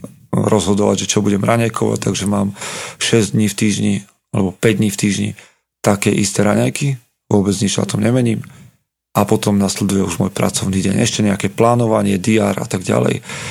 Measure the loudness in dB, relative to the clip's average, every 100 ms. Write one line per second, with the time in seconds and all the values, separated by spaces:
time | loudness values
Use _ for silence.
0 | -18 -20 -6 -2 2 2 2 2 2 0
1 | -2 -2 0 0 0 0 0 -2 -2 -2
2 | -2 -2 -2 -2 -2 -4 -10 -12 -12 -8
3 | 0 2 2 0 0 0 0 0 0 -2
4 | -6 _ _ -2 -2 0 0 2 0 0
5 | -2 0 -4 -8 -18 _ _ _ 0 0
6 | 2 0 0 0 2 2 0 0 -4 -4
7 | _ _ 0 2 2 2 0 0 -2 0
8 | 0 2 2 -2 -6 -16 -20 _ _ _
9 | _ -2 2 2 2 2 0 0 0 0
10 | 0 -2 -2 -2 -2 -2 -2 0 0 0
11 | 0 0 0 0 -2 2 2 4 2 2
12 | 2 0 2 2 2 -2 -4 -4 -2 0
13 | 0 -2 -6 -12 -12